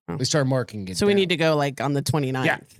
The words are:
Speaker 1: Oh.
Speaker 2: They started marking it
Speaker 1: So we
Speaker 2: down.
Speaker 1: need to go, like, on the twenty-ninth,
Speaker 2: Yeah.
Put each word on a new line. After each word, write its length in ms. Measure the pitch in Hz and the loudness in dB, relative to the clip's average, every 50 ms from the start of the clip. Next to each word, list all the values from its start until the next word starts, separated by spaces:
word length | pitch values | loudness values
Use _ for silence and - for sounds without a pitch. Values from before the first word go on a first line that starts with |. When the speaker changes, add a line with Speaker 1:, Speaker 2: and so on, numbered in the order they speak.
| _ - | _ -8
Speaker 1:
Oh. 80 | - | -6
Speaker 2:
They 80 | 151 131 | -4 -2
started 240 | - - 151 135 131 | 0 0 0 0 0
marking 360 | 135 127 120 - - 104 185 180 | 0 -2 -2 -4 -8 -10 -10 -8
it 80 | 185 | -4
Speaker 1:
So 80 | 165 202 | 0 2
we 80 | 202 202 | 2 4
Speaker 2:
down. 80 | 196 | 4
Speaker 1:
need 80 | 190 170 | 2 2
to 80 | 180 | 0
go, 180 | 151 165 160 156 | 2 2 2 2
like, 240 | 147 143 143 131 - | 2 0 -2 -2 -2
on 140 | 117 143 143 | -2 0 0
the 80 | 139 | 0
twenty-ninth, 440 | 139 - - 151 139 131 135 131 131 | 0 0 0 0 0 0 0 0 0
Speaker 2:
Yeah. 120 | 156 139 - - - - | 0 0 -2 -6 -14 -20